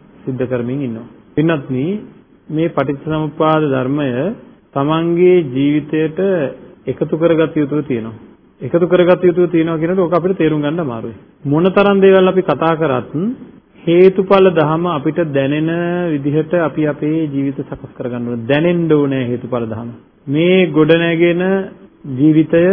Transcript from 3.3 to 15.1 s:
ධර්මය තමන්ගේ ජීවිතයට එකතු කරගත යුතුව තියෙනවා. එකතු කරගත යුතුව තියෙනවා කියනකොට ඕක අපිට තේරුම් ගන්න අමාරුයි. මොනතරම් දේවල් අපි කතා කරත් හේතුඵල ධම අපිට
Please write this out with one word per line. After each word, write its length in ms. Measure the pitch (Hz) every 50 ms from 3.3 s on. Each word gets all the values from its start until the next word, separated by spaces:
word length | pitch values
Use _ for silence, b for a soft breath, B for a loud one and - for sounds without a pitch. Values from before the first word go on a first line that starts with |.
| 151 160 160 156 156 156 156
ධර්මය 440 | 143 135 131 127 131 139 151 147 131 120 123 151 196 240 - - - - _ _ _
තමන්ගේ 680 | - 139 139 147 160 165 165 170 170 170 180 180 185 180 160
ජීවිතයට 720 | 135 123 135 139 143 147 151 143 151 160 156 160 156 156 160 190 196 190 170 139 127 - - - - - - -
එකතු 320 | 135 127 - 160 151 170
කරගත 380 | 156 165 170 165 156 160 151 156
යුතුව 240 | 156 147 135 147 151 143
තියෙනවා. 360 | 147 127 113 110 113 110 - - - - _ _ _ _ -
එකතු 260 | - 127 - 170 180 160
කරගත 340 | 180 180 175 175 180 160 175
යුතුව 260 | 180 165 180 180 160
තියෙනවා 280 | 170 165 160 165 165 156
කියනකොට 260 | 160 165 185 196 180
ඕක 100 | 156 175
අපිට 240 | 165 160 185 190 190
තේරුම් 240 | 160 156 151 151 147
ගන්න 180 | 147 156 180
අමාරුයි. 360 | 165 131 117 113 110 117 107 - - _ _ _ -
මොනතරම් 560 | 135 143 156 180 190 180 202 202 202 196 196
දේවල් 280 | 190 190 190 190 185 185
අපි 140 | 180 185 180
කතා 320 | - 143 127 160 165 165
කරත් 360 | 156 160 143 131 123 107 - - 147 190 233 262 - - - - - _ _ _ - -
හේතුඵල 640 | 170 170 175 185 190 185 208 190 185 196 190 190 185
ධම 340 | 165 160 147 147 160 165 175
අපිට 320 | 180 165 143 135 156